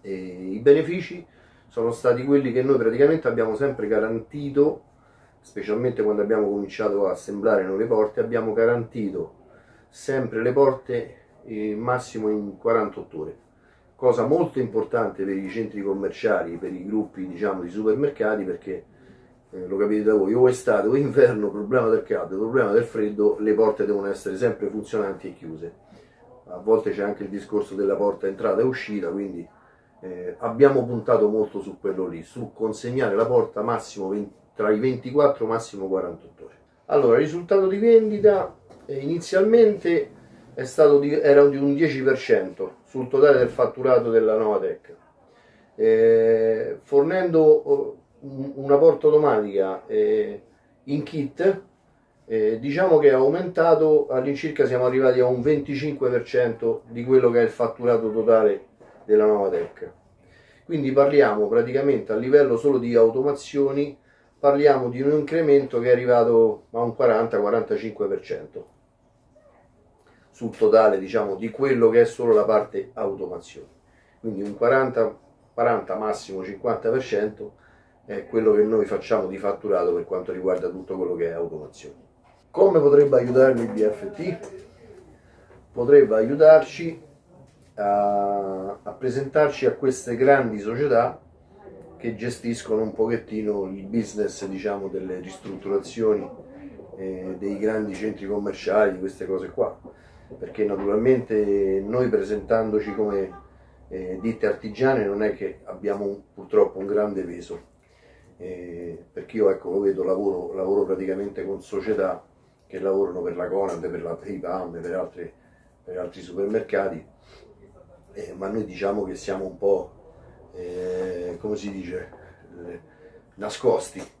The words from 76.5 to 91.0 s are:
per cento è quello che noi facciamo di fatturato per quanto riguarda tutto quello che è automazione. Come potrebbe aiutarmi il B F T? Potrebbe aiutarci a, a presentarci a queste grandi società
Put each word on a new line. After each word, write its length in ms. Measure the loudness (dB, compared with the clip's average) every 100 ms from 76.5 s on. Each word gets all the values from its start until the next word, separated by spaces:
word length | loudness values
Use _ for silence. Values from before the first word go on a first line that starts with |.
| -6 -4 -2 -2
per 120 | -2
cento 520 | -2 -4 -4 -6 -16 _ _ _ _ _
è 200 | _ -12 -6
quello 260 | 0 2
che 100 | 4
noi 220 | 2 2
facciamo 420 | 0 -4 -2 -2 -2
di 100 | -6
fatturato 560 | -6 -6 -2 0 0
per 120 | -2
quanto 260 | -4 -8 -8
riguarda 380 | -6 -2 -2 -4
tutto 280 | -10 -10 -8
quello 200 | -6 -4
che 140 | -6
è 20 |
automazione. 640 | -4 -8 -10 -16 -18 -20 -20 _ _ _ _ _
Come 260 | 4 6 6
potrebbe 380 | 6 6 6 4
aiutarmi 460 | 4 6 6 4
il 80 | -2
B 80 | 0 -2
F 200 | -2 -10
T? 260 | -8 -8 -8 -12 -18 -20 _ -20 -20 -20 -20 _ _ _ -20 _
Potrebbe 420 | -6 6 8 8
aiutarci 880 | 4 0 6 10 10 6 -8 -10 -10 -20 _ _ -20 -20 _ _
a, 1040 | -4 0 2 2 2 0 -2 -4 -6 -8 -10
a 120 | -14
presentarci 720 | -6 -4 -4 -2 2 2 2 -2
a 60 |
queste 420 | 0 -2 -2 -6
grandi 460 | 0 4 4 4 -4
società 600 | -6 -4 2 2